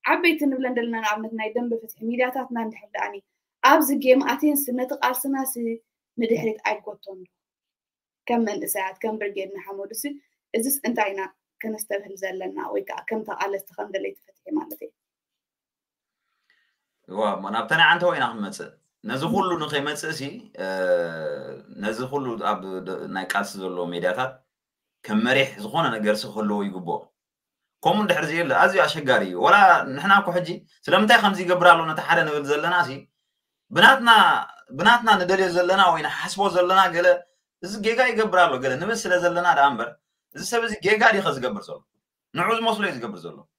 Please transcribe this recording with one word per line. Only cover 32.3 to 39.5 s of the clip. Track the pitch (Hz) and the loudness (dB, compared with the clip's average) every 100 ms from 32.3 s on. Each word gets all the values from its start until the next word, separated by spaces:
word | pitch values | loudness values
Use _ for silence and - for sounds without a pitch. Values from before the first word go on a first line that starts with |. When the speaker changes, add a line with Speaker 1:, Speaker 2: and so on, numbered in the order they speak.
| 147 | -2
Speaker 2:
ዘለና | 139 147 165 180 | -2 0 0 0
ሲ፣ | 131 - - _ _ _ _ _ _ | 0 -4 -14 _ _ _ _ _ _
ብናትና፣ | 160 220 269 233 226 180 135 - - _ | 6 8 8 6 8 8 4 -2 -12 _
ብናትና | 131 196 240 220 | 0 4 4 4
ንደልዮ | 185 175 190 185 | 2 4 2 2
ዘለና | 170 175 190 185 | 2 2 4 4
ወይ | 160 | 4
ንሓስቦ | 147 - 185 190 196 | -2 -6 -8 -2 0
ዘለና | 175 180 190 185 | 2 4 4 4
ገለ | 170 180 180 - _ _ _ | 4 4 4 0 _ _ _
እዚ | 175 214 | -12 -4
ጌጋ | 214 233 254 | -2 2 2
ይገብር | 214 214 180 | 2 0 4
ኣሎ | 165 127 | 4 2
ገለ | 131 | -2
ንብል | 131 185 220 | -4 -4 -4
ስለ | 185 180 | 0 0
ዘለና | 175 170 | 0 0
ዳ | 175 | 2